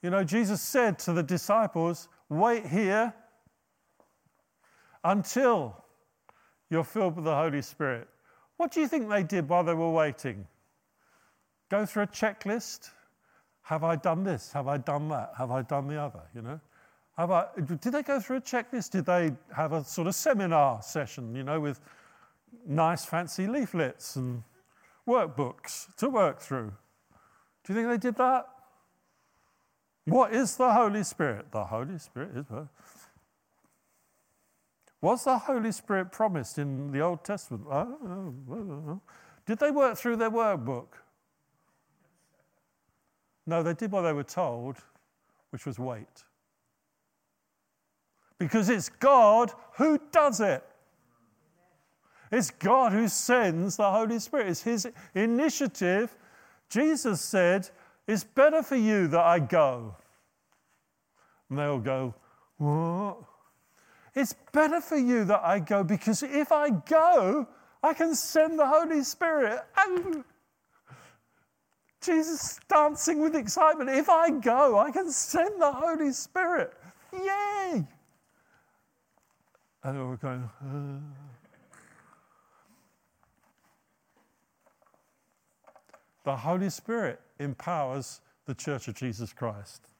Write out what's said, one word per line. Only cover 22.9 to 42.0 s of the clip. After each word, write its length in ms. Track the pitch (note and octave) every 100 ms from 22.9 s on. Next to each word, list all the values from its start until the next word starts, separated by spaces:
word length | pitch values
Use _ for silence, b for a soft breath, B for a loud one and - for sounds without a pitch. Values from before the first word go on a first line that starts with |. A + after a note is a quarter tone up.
| F3 -
fancy 420 | E3 F3 - F#3+
leaflets 680 | C4 A#3+ F3+ C#3+ - - -
and 260 | B2+ A#2+ A2 _ _ b b b -
workbooks 880 | A#3+ E3+ B2 C3 - - - - -
to 140 | B3
work 300 | B3+ F3+ C3+
through? 320 | - C3+ A2 G2+ _ _ _ b b b b b
Do 100 | -
you 60 | G3+
think 100 | A#3
they 80 | A#3
did 200 | B3 A3+
that? 300 | B3+ C4 - - _ _ _ _ _ _ _ _ _ _ _ _ _ _ -
What 260 | G#3+ A#3
is 260 | A3 B3+ -
the 140 | B3+
Holy 320 | A3 A3+ G3+
Spirit? 480 | F#3+ - D3+ G#2 -
The 140 | G#2+ G2
Holy 320 | A2 C3 F3+
Spirit 400 | - - D#3 A#2+
is 80 | D3
what? 180 | A2+ D3 b b b b b _ _ _ _ _ _ _ _ _ _ _ _ _ _ _ _ _ _
Was 220 | E3 A#3+
the 160 | - B3+
Holy 320 | - C4 A3
Spirit 400 | G3+ - G3 F3+
promised 480 | - A3 F3 A#2 -
in 320 | C#3+ C3 C#3+
the 100 | C#3
Old 220 | D#3+ E3+
Testament? 400 | - G3+ - A#2 G#2+
I 140 | C#3
don't 200 | A3 C#4+
know. 320 | A#3 F3+ F#3+ B2+ C3
I 40 | E3+
don't 320 | G3+ D3 D3+
know. 140 | F3+ _ b b b -
Did 100 | A3
they 140 | D4
work 260 | D4 C4+ G#3+
through 200 | A#3+ A#3
their 140 | A3+
workbook? 560 | A3+ A3 F#3 A#2+ B2+ C3+ - _ _ _ _ _ _ _ _ _ _